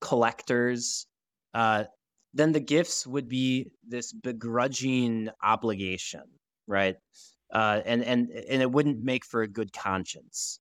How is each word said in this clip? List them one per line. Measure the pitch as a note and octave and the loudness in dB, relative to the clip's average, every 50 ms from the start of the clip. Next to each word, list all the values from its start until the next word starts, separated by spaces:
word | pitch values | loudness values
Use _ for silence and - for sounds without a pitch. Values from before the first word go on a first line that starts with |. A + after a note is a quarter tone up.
collectors, | - - C#3 A#2+ A#2 A#2 - - - - B2 A#2+ A#2+ B2 B2 A#2+ A#2+ - - - - _ _ _ _ _ _ _ _ _ | -4 0 2 4 2 2 0 -2 -4 0 0 2 2 2 0 -2 -4 -6 -6 -6 -10 _ _ _ _ _ _ _ _ _
uh, | - A#2 A2+ A2 G#2+ G#2+ G#2+ - _ _ _ _ _ _ _ _ | -2 0 2 2 2 2 0 -4 _ _ _ _ _ _ _ _
then | - C3+ D3+ D#3+ | 0 2 4 4
the | D3+ D3+ | 4 2
gifts | B2 C#3 D3 E3+ E3+ - - - - | 2 2 2 2 2 2 -2 -6 -6
would | B2+ C3 C#3+ B2+ A#2 | -4 -4 -6 -4 -2
be | B2+ B2+ C3 C3 B2+ C3 C3 - _ _ - | -2 0 2 2 2 0 -2 -6 _ _ -14
this | A#2 B2 B2 - - | -10 -8 -8 -8 -10
begrudging | A2+ A2 - B2+ A#2 A2 A#2 A#2 A2+ B2 B2 C#3 B2+ - C3 C3 B2+ B2+ B2 A#2 A2+ A2 A2 A2 - - | -12 -8 -8 -8 -8 -6 -6 -2 0 0 0 0 -2 -2 -2 0 2 2 2 2 0 -2 -4 -6 -6 0
obligation, | F#2 G#2+ A2 G#2 A#2 A2+ G#2 F#2+ G2 F#2 F#2 F#2 - - F2+ C#2+ C#2 - _ _ _ _ _ _ - | 2 2 2 2 2 -2 -2 -2 -2 -4 -4 -6 -8 -10 -12 -14 -18 -20 _ _ _ _ _ _ -6
right? | G#2 G2+ G2 G2 F#2+ F2+ - _ _ _ - - - _ _ _ - | -2 2 2 2 2 0 -2 _ _ _ -20 -20 -20 _ _ _ -2
Uh, | - A2 A2 G#2+ G#2 A2 A2 | 0 2 2 4 2 2 0
and, | A#2 A#2+ A#2+ | 0 0 0
and, | A#2+ B2 B2 A#2+ A#2+ A#2+ | 2 2 2 2 0 0
and | - A2+ - - C3+ C3 | -4 -10 -6 -2 0 2
it | C3 B2+ | 2 4
wouldn't | B2+ D3 D3 D3 C3+ A2 A#2+ | 4 2 2 2 0 -2 -2
make | C3 B2+ B2+ - | -2 -2 -2 -4
for | - B2 A2+ | -4 -2 -2
a | A2 G2+ | -2 -2
good | G2 A2+ G#2+ G2 - | -2 -6 -6 -6 -6
conscience. | - - G2 F#2+ F#2 E2+ - - D2 - _ - - - - - - | -6 -4 -2 -2 -2 -4 -6 -10 -14 -16 _ -10 -10 -8 -8 -10 -12